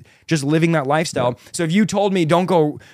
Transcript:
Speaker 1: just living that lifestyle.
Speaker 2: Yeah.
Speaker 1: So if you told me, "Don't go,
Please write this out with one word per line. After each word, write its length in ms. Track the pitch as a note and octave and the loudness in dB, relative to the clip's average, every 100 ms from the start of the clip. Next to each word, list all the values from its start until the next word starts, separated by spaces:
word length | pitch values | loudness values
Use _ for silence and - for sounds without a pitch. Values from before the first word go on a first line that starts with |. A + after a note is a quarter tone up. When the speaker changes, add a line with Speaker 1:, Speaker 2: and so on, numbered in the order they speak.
| - _ - | -20 _ -4
Speaker 1:
just 160 | D#3+ | -4
living 300 | C3+ D#3+ E3 | 0 0 2
that 160 | D#3+ C3 | 0 0
lifestyle. 480 | D3+ E3 C#3+ B2 A#2+ | -2 -2 -2 -4 -4
Speaker 2:
Yeah. 140 | - | -12
Speaker 1:
So 100 | - | -6
if 80 | E3 | -2
you 140 | F#3 G3+ | 0 0
told 260 | G3 G3+ | 0 0
me, 120 | F#3+ | 0
"Don't 220 | D#3 E3+ F3+ | 0 0 2
go, 260 | F3+ D3+ - - | 2 0 -2 -16